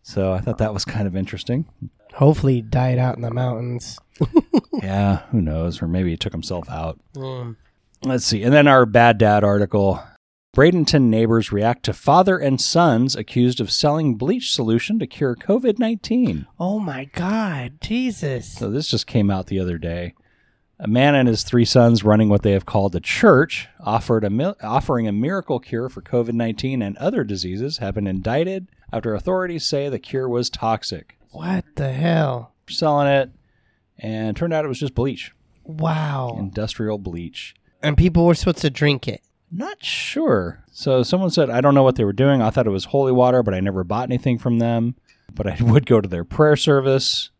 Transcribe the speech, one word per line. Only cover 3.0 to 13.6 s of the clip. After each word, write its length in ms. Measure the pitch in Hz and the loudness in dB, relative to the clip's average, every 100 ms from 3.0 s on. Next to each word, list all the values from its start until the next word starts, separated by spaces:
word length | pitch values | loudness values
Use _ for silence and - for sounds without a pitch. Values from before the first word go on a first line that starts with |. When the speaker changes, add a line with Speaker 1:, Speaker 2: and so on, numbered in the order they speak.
| 127 120 | -2 -2
Speaker 2:
in 60 | |
the 100 | 117 | -6
mountains. 640 | 120 127 113 123 120 - - _ _ | -4 -4 -4 -6 -8 -10 -18 _ _
<laughs> 200 | - 330 - 330 - 277 | 2 2 2 -2 -2 -8
Speaker 1:
Yeah, 380 | - 196 101 92 - | -4 0 2 0 -2
who 100 | 117 | -2
knows? 400 | 80 80 85 85 | -2 -2 -4 -6
Or 60 | 82 | -4
maybe 220 | 90 90 | -2 -2
he 80 | 82 | -4
took 160 | 98 | -6
himself 340 | 87 - 90 - | -8 -8 -10 -8
out. 300 | - 82 78 _ 139 | -8 -8 -10 _ -14
Speaker 2:
Mm. 400 | 131 127 120 110 _ _ _ _ | -12 -10 -12 -14 _ _ _ _
Speaker 1:
Let's 220 | 131 127 - | -4 -4 -2
see. 180 | 110 | -2
And 80 | 117 | 4
then 140 | 147 147 | 6 8
our 180 | 135 117 | 6 6
bad 320 | 113 117 107 | 6 6 6
dad 260 | 110 104 101 | 4 4 4
article. 580 | 101 101 104 98 90 - _ _ _ _ | 2 0 2 0 -2 -8 _ _ _ _
Bradenton 500 | - 156 180 143 151 | 4 6 6 2 4
neighbors 500 | 123 110 113 113 104 | 4 4 4 2 2
react 300 | 101 110 120 | 0 0 0
to 100 | - | -4
father 440 | - - 160 190 185 | -4 2 4 4 2
and 220 | 143 131 | 0 0
sons 560 | - 170 170 113 131 - | 0 4 4 4 0 -4
accused 460 | 107 123 123 123 | -4 2 2 0